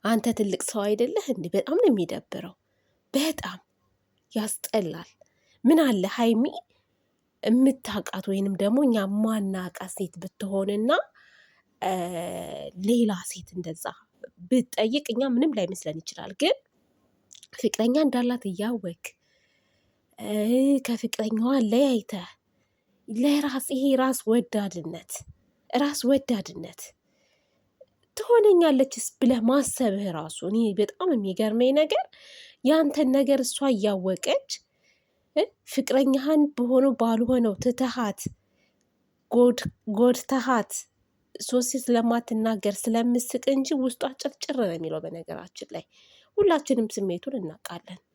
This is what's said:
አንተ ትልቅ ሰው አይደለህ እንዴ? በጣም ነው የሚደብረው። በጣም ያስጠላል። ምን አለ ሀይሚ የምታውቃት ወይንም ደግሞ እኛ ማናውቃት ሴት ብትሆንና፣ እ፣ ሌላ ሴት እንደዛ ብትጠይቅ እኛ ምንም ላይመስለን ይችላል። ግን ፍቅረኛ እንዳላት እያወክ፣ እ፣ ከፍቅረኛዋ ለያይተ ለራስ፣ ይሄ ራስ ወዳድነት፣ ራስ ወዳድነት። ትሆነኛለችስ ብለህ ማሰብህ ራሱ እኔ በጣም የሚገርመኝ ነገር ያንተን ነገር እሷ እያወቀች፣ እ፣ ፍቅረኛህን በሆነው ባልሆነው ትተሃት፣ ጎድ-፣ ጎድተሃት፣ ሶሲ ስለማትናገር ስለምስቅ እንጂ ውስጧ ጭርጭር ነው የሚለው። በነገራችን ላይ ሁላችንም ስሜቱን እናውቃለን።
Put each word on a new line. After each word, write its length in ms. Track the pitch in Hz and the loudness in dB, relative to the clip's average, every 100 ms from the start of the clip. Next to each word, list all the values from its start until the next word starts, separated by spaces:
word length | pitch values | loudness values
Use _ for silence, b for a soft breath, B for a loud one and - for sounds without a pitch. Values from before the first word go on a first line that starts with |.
አንተ 220 | 202 226 233 | 2 0 0
ትልቅ 280 | 226 202 185 | 0 -2 -2
ሰው 180 | - 220 | -4 -4
አይደለህ 440 | 202 214 247 415 330 | -2 0 0 -2 -4
እንዴ? 160 | 202 170 | -6 -2
በጣም 260 | 196 - 339 | -4 0 2
ነው 120 | 427 | 4
የሚደብረው። 640 | 214 170 - _ 196 185 - _ _ _ _ _ | 4 0 -6 _ -12 -12 -18 _ _ _ _ _
በጣም 460 | 269 311 302 185 185 _ _ _ _ _ _ _ | 0 0 -4 -10 -12 _ _ _ _ _ _ _
ያስጠላል። 760 | 220 214 - - 220 175 160 - _ b b b b | -6 -4 -8 -2 -2 -2 -10 -16 _ b b b b
ምን 160 | 240 320 | 4 6
አለ 240 | 285 208 190 | 4 2 -2
ሀይሚ 340 | - 233 220 247 698 _ _ _ _ _ _ _ _ | 0 2 2 0 -4 _ _ _ _ _ _ _ _
የምታውቃት 840 | - 240 269 262 - 202 - 190 196 | 0 4 4 2 -6 -8 -6 -8 -4
ወይንም 260 | 196 196 190 | -2 -2 0
ደግሞ 220 | 202 247 | 0 2
እኛ 160 | 285 226 196 202 | 2 2 0 0
ማናውቃት 760 | 220 220 196 190 185 - 185 | 0 -2 -4 -4 -8 -12 -14
ሴት 240 | - 180 - | -8 -8 -8
ብትሆንና፣ 720 | 185 _ 202 196 196 208 226 349 - b b b b b _ _ | -16 _ -4 -2 -2 -2 0 0 -2 b b b b b _ _
እ፣ 100 | 185 185 175 175 175 180 160 - 143 180 | -4 -4 -4 -6 -8 -10 -10 -12 -12 -4
ሌላ 300 | 196 240 220 185 - | 2 4 4 0 -8
ሴት 240 | 180 - | -14 -12
እንደዛ 340 | 175 170 160 - - _ _ - _ | -10 -10 -10 -10 -12 _ _ -20 _
ብትጠይቅ 600 | 175 254 247 - 220 277 294 | 0 0 0 -2 0 -2 -4
እኛ 140 | 226 269 | -4 0
ምንም 240 | 240 320 | 2 0
ላይመስለን 440 | 220 180 185 156 156 | 0 -4 -6 -10 -10
ይችላል። 340 | - - 190 196 | -12 -14 -14 -2
ግን 180 | 320 571 _ _ _ _ _ _ _ - - | 0 0 _ _ _ _ _ _ _ -20 -20
ፍቅረኛ 420 | - 214 - 233 277 | -4 -4 0 2 2
እንዳላት 420 | 302 247 240 247 196 | 2 0 -2 -2 -6
እያወክ፣ 580 | 180 220 240 185 170 - _ _ _ _ _ _ _ _ _ _ - | -4 -4 -4 -8 -12 -18 _ _ _ _ _ _ _ _ _ _ -14
እ፣ 140 | 214 214 214 247 269 277 | -6 -2 2 4 4 2
ከፍቅረኛዋ 720 | 262 233 226 - 220 220 240 277 | 0 -4 -4 -4 -2 0 0 2
ለያይተ 500 | 220 233 277 233 - 202 170 - _ _ _ _ _ _ - | 2 4 4 2 -4 -12 -12 -20 _ _ _ _ _ _ -10
ለራስ፣ 580 | 220 285 285 285 254 - | 0 2 2 0 -4 -4
ይሄ 160 | 262 277 262 | -2 2 2
ራስ 220 | 262 254 - | 2 0 2
ወዳድነት፣ 880 | 240 - 214 202 185 156 - - - - - _ _ _ | 0 0 -4 -4 -8 -12 -12 -14 -16 -16 -20 _ _ _
ራስ 320 | 247 285 294 | -2 -2 0
ወዳድነት። 800 | 240 277 277 220 - - 165 - - _ _ _ _ _ _ _ _ _ - _ _ - | 2 2 2 -4 -4 -12 -14 -16 -20 _ _ _ _ _ _ _ _ _ -20 _ _ -12
ትሆነኛለችስ 880 | 440 466 427 359 330 269 269 - - | 4 6 8 8 6 4 2 -2 -10
ብለህ 260 | _ 247 247 | _ 2 4
ማሰብህ 680 | 226 277 262 - 233 196 202 | 2 2 0 -2 -2 0 -4
ራሱ 280 | 160 156 - 180 | -6 -8 -8 -2
እኔ 120 | 220 226 190 | 0 0 0
በጣም 340 | 196 - 370 | -2 -2 0
የሚገርመኝ 640 | 254 196 180 220 226 247 | 0 -2 -2 0 2 4
ነገር 320 | 285 311 523 - B B B B B | 4 2 0 -2 B B B B B
ያንተን 460 | 254 320 294 285 269 | 2 4 2 2 2
ነገር 280 | 269 277 269 | 2 4 2
እሷ 160 | 254 - 277 | 0 -2 0
እያወቀች፣ 800 | 226 208 196 185 185 - 539 - - _ _ _ _ _ _ _ 302 | 2 0 0 -2 -2 -2 -2 -2 -14 _ _ _ _ _ _ _ -2
እ፣ 80 | 415 _ - | -2 _ -6
ፍቅረኛህን 760 | - 262 262 277 269 269 311 294 | -4 0 2 4 2 2 2 2
በሆነው 420 | 269 240 254 269 | 0 2 4 4
ባልሆነው 600 | 233 226 226 233 254 226 190 | 2 0 2 2 2 2 0
ትተሃት፣ 640 | 247 247 254 247 214 190 - - _ _ _ _ _ _ _ _ _ | -2 -2 -4 -2 -4 -4 -10 -12 _ _ _ _ _ _ _ _ _
ጎድ-፣ 340 | 233 247 240 - _ - | 4 4 4 -8 _ -6
ጎድተሃት፣ 800 | 208 247 247 - 269 240 240 196 - - _ _ _ _ - | 2 4 2 -2 -2 0 0 0 -10 -14 _ _ _ _ -14
ሶሲ 340 | - 254 247 269 | -2 -2 -2 -4
ስለማትናገር 1000 | 247 240 233 233 233 220 220 220 208 196 | 0 2 2 0 -2 -2 -2 0 -2 -2
ስለምስቅ 680 | - 226 240 240 - 240 262 | -2 0 2 0 0 -2 0
እንጂ 200 | 269 269 285 | 0 0 0
ውስጧ 280 | 254 - 262 262 | -2 -2 -8 -6
ጭርጭር 400 | 285 - - 269 | -10 -8 -6 -2
ነው 100 | 202 | -2
የሚለው። 320 | 165 160 156 | -2 -6 -6
በነገራችን 680 | 165 165 165 156 180 - - | -8 -12 -12 -14 -14 -18 -14
ላይ 140 | 165 - b b b b - | -14 -14 b b b b 0
ሁላችንም 500 | 403 311 294 240 214 | 2 2 2 0 0
ስሜቱን 460 | - 196 175 - 262 | -4 -4 -4 -6 -6
እናውቃለን። 640 | 175 160 - 175 - 185 _ | -8 -10 -14 -16 -16 -20 _